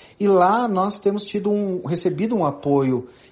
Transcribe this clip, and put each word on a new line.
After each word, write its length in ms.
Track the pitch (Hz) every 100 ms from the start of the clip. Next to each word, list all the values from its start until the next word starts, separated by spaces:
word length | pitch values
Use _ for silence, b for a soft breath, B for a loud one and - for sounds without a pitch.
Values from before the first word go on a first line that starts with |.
| B -
e 80 | 202
lá 400 | 190 180 226 247
nós 320 | 185 196 208
temos 260 | 196 202
tido 280 | 208 208 196
um, 340 | 208 202 180 147
recebido 480 | 170 185 147 220
um 100 | 226
apoio 640 | 151 135 147 139 135 123 123 B B